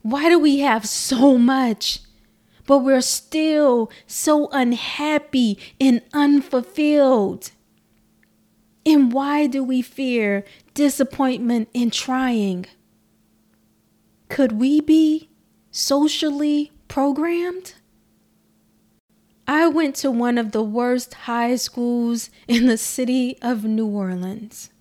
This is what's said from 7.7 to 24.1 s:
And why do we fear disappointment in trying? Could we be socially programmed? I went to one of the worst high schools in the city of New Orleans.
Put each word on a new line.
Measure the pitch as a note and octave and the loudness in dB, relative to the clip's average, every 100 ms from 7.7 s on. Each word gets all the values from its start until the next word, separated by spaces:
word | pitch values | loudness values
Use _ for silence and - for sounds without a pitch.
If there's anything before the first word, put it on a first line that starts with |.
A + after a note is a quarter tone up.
| _ _ _ _ _ _ _ _ _ _ _ D#4 | _ _ _ _ _ _ _ _ _ _ _ 2
And | D4+ B3+ | 4 4
why | B3+ C#4 D4 D4 | 0 -2 0 0
do | C4+ | -2
we | C4 B3+ | -2 -2
fear | B3 - C4 A#3+ G#3 G3+ - - _ | -4 -6 -4 -2 0 -2 -6 -20 _
disappointment | - C#4+ - C4+ - C4 A#3+ A#3 A#3+ A3 | 0 0 2 -4 0 -2 0 -2 -2 -2
in | B3 A#3 | -2 -2
trying? | - - C4 C4 A#3 G3+ F3+ F3+ _ _ _ _ _ _ _ _ _ _ _ _ _ _ _ _ | -2 -4 -2 -2 -2 -2 -4 -10 _ _ _ _ _ _ _ _ _ _ _ _ _ _ _ _
Could | - C4 | -2 -2
we | G#3+ C4 D4+ | 0 0 0
be | D4+ D#4+ D#4 D#4 - _ _ _ _ | 2 4 4 0 -6 _ _ _ _
socially | - - C#4 D4+ - D#4 C#4+ D4 D4 D4 _ _ | -8 -2 0 0 -2 -4 -2 -2 -2 -4 _ _
programmed? | - C#4+ C#4 E4 E4+ F4 F#4 F#4 _ _ _ _ _ _ _ _ _ _ _ _ _ _ _ _ _ - | -4 -2 -2 -2 -2 -4 -8 -16 _ _ _ _ _ _ _ _ _ _ _ _ _ _ _ _ _ -4
I | D4+ E4 | 0 2
went | D4 D4+ C4+ | 2 -2 -2
to | C#4 | -2
one | A#3 A#3+ A#3+ | 0 0 -2
of | A3 | -2
the | G#3+ | -4
worst | G#3+ A3+ B3 B3 - | -4 -2 -2 -2 -6
high | - - A#3 A#3 B3 | -16 -8 -4 -2 -2
schools | - - A#3+ A#3+ A#3 A#3 - _ - | -4 -6 -2 -2 -2 -4 -8 _ -2
in | A#3 B3 | 2 2
the | A3+ | 2
city | - - B3+ C4 B3 - | -4 -6 -2 -2 -2 -6
of | A#3+ A#3 | -6 -4
New | A3 A3 A3 | -4 -4 -4
Orleans. | G#3 F#3+ | -4 -6